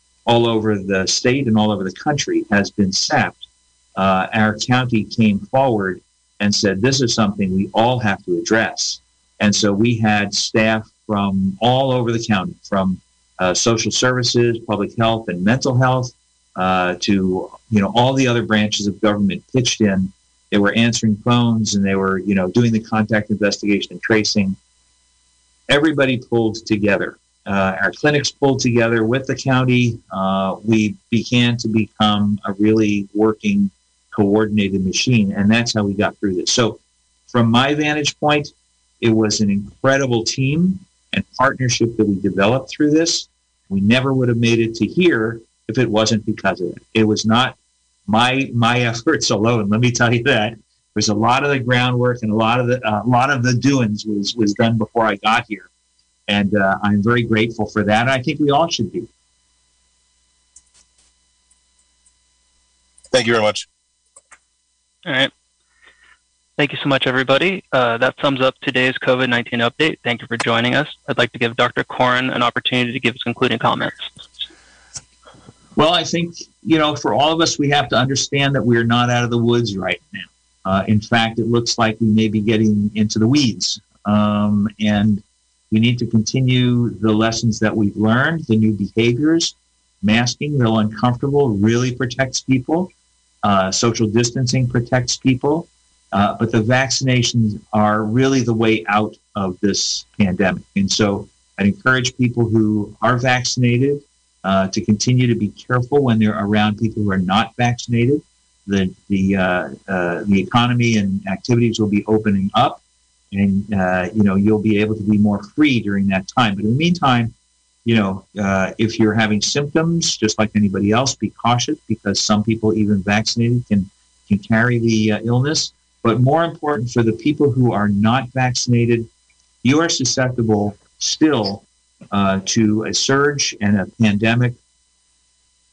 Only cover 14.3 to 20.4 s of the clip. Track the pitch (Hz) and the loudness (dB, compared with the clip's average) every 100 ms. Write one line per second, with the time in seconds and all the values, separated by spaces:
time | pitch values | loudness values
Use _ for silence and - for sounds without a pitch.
14.3 | 123 120 113 - 101 95 - 113 113 - | 2 2 0 -4 -4 -4 0 0 0 -4
15.3 | 87 98 135 139 123 127 127 123 _ _ | -2 0 0 0 2 2 0 -4 _ _
16.3 | _ _ 90 92 92 90 90 - 98 92 | _ _ -4 0 0 0 -2 0 0 0
17.3 | 92 - - - 107 98 120 127 135 123 | -2 -6 -14 -2 0 2 2 2 2 2
18.3 | 117 101 107 107 107 101 92 107 101 98 | 0 0 0 0 -2 -4 0 0 2 0
19.3 | - - 131 120 - 107 95 95 - _ | -2 -2 -2 0 0 0 0 -2 -6 _
20.3 | _ | _